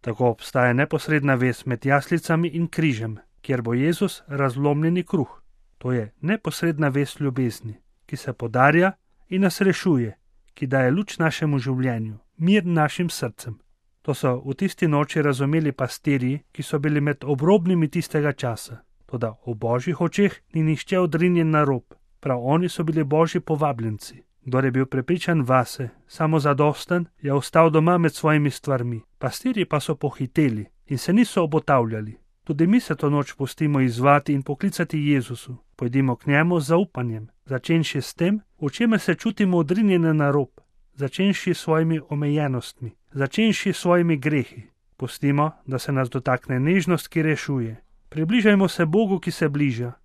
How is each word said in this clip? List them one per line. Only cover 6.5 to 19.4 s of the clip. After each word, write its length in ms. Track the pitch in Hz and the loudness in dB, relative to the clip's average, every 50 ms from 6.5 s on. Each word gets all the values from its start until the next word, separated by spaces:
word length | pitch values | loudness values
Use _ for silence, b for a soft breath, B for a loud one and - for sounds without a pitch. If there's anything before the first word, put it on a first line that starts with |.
| - - - 170 160 143 156 | -6 -2 -2 -2 0 0 0
vez 320 | 143 131 143 139 131 - - | 0 0 0 -2 -2 -4 -6
ljubezni, 640 | 147 139 123 135 131 120 110 - - 113 104 - _ _ _ _ _ | -4 -4 -2 -2 -2 -2 -4 -6 -12 -14 -14 -14 _ _ _ _ _
ki 120 | - - | -14 -12
se 160 | - - - 123 | -10 -10 -10 -10
podarja 580 | _ 120 117 110 123 127 143 151 170 180 190 190 _ _ _ _ _ _ _ | _ -8 -4 2 4 4 6 6 6 4 2 0 _ _ _ _ _ _ _
in 120 | 175 190 | -2 0
nas 200 | 196 185 165 - | 0 0 2 2
rešuje, 520 | 202 190 175 - - 190 160 127 120 107 - _ _ _ _ _ _ _ _ | 2 2 2 2 2 2 2 2 2 -2 -6 _ _ _ _ _ _ _ _
ki 140 | - 147 | -8 -4
daje 240 | 127 135 135 131 123 | 0 2 2 4 4
luč 260 | 139 185 220 - - - | 2 0 -2 -4 -4 -2
našemu 400 | 170 160 - - 165 151 147 135 | -2 -2 0 0 -2 0 0 0
življenju, 580 | 117 135 131 127 131 131 123 113 113 110 104 107 _ _ _ | 0 -2 -2 0 0 -2 -2 -2 -6 -8 -10 -14 _ _ _
mir 280 | - 160 175 202 214 175 | -2 2 4 4 4 4
našim 440 | 175 170 160 151 151 - - 175 165 | 2 2 2 2 0 0 -2 -4 -4
srcem. 500 | - - - 120 104 - - 120 107 - _ _ _ _ _ _ _ _ | -2 -6 -8 -8 -8 -12 -14 -14 -14 -16 _ _ _ _ _ _ _ _
To 120 | _ - 135 | _ -6 -4
so 280 | - - 135 123 123 - | -2 0 -2 -2 -2 -4
v 80 | 139 135 | -8 -4
tisti 340 | - 196 185 - - 185 | -2 -2 -4 -2 0 0
noči 340 | 160 151 143 147 - - 160 | 2 2 2 0 0 0 0
razumeli 500 | 147 147 135 123 135 139 151 160 156 147 | 0 0 0 0 0 0 0 0 0 0
pastirji, 680 | 135 - 131 123 - - _ 151 143 135 127 127 139 147 _ _ | -2 -2 -6 -6 -6 -6 _ -2 0 0 0 -2 -4 -4 _ _
ki 120 | _ - 143 | _ -12 -8
so 160 | - - 147 | -4 -4 -2
bili 220 | 139 156 151 147 | 0 0 0 0
med 220 | 143 147 143 _ - | 0 0 -2 _ -2
obrobnimi 640 | 135 147 131 151 170 202 214 165 180 185 170 160 | -4 -2 0 4 4 4 4 4 2 2 2 0
tistega 440 | 147 - 175 156 - - 156 147 147 139 | 0 -2 -4 -6 -2 -2 -2 -2 -2 -4
časa. 440 | - - 123 113 - - - 117 - _ _ _ _ _ | -4 -6 -6 -6 -6 -10 -16 -18 -20 _ _ _ _ _
Toda 300 | - - 120 117 110 107 _ | -10 -6 -6 -6 -6 -8 _